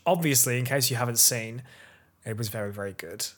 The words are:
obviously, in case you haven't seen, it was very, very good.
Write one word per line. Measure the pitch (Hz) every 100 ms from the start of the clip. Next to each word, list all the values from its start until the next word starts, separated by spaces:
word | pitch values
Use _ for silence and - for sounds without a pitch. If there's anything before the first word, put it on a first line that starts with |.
| -
obviously, | 180 160 127 131 123
in |
case | 123 139 127
you | 120
haven't | 123 117
seen, | - 120 113 120 - - - - _ _
it | 113 110
was | 107
very, | 113 104
very | 101 101
good. | 95 82 104 -